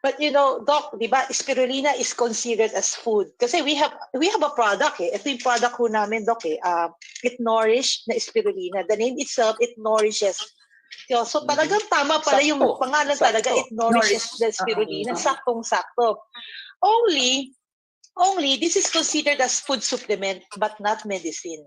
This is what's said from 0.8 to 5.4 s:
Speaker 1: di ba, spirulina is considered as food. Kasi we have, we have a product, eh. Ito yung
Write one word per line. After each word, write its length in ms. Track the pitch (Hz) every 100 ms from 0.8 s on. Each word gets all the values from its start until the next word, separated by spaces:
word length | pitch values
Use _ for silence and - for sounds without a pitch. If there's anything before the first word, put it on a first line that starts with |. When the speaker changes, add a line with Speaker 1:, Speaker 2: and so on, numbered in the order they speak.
| 294 208
Speaker 1:
di 80 | 220
ba, 160 | 262 -
spirulina 640 | - - 254 254 269 285 262
is 140 | 247
considered 560 | - 233 220 240 220 220
as 200 | 190 -
food. 400 | - - 214 190 _
Kasi 240 | 240 349
we 120 | 277
have, 200 | 294 294 - -
we 160 | 254 339
have 120 | 392
a 80 | 294
product, 440 | - 220 196 294 -
eh. 80 | 170
Ito 120 | 208 285
yung 160 | 254